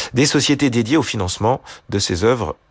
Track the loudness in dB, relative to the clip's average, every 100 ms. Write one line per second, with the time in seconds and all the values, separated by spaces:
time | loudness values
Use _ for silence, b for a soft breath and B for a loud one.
0 | B 0 2 2 2 2 2 0 2 0
1 | 0 -4 -4 -2 0 -2 B B -6 -4
2 | -2 0 2 2 -2 -8 _